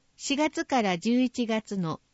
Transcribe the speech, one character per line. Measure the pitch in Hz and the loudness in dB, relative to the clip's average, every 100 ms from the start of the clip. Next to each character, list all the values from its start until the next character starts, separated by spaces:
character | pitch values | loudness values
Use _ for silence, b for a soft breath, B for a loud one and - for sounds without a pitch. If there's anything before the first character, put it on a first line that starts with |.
| _ - | _ -12
四 | - 277 | -4 0
月 | 311 - | 0 0
か | 330 262 | -2 0
ら | 208 175 | 2 0
十 | 214 240 | 2 2
一 | 254 - 226 | 2 0 -2
月 | 220 - 196 | -2 -4 -4
の | 170 151 _ | -4 -4 _